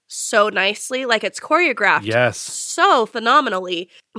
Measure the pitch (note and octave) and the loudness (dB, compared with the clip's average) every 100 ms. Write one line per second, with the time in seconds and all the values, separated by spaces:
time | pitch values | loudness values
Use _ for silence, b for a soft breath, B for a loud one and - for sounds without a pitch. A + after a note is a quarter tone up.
0 | - - - A3 G#3 G3+ F#3+ G#3 - C4 | -16 -10 0 2 2 2 -2 -2 -6 -6
1 | C4 A3 G#3 - - D#4 E4+ A3+ G3+ D3+ | -2 -2 -2 -8 0 2 2 2 2 2
2 | G#2 A2+ B2 - - - - - G4 D4 | 2 2 2 0 -10 -10 -8 0 4 4
3 | A3 A#3 A#3 C#4+ B3+ F#3 F3+ F3 F#3 b | 2 -2 2 2 2 -4 -4 -6 -8 b
4 | _ | _